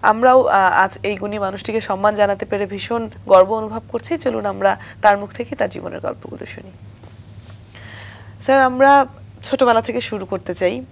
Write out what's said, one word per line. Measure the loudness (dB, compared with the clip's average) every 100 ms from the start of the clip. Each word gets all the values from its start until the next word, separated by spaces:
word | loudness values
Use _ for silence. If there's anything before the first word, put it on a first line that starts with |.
আমরাও, | 2 4 6 6 6
আহ, | 2 4
আজ | 2 0 -2
এই | -6 -6
গুণী | -6 -6
মানুষটিকে | -6 -6 -6 -6
সম্মান | -4 0 0
জানাতে | 2 0 0
পেরে | -4 -6 -6
ভীষণ | -8 -6 -6 -6 -12 4
গর্ব | 6 6
অনুভব | 0 -6 -10 -8
করছি। | -10 -6 -4
চলুন | -4 -4 -6
আমরা | -2 -2 -2 -10 0
তার | 2 2
মুখ | -4
থেকে | -12 -12 -6
তার | -6
জীবনের | -6 -12 -8
গল্পগুলো | -10 -10 -14 -16 -16
শুনি। | -18 -20 -20 -20 -20 -20 -20 -20 -20 -20 -20 -20 -20 -20 -18 -18 -20 -20 -8
স্যার, | 2 4
আমরা | 4 4 6 6 4 -8 -20 -18
ছোটবেলা | -6 0 2 2
থেকে | 0 -6
শুরু | -6 -8
করতে | -6 -8 -8
চাই। | -2 -2 -2 -14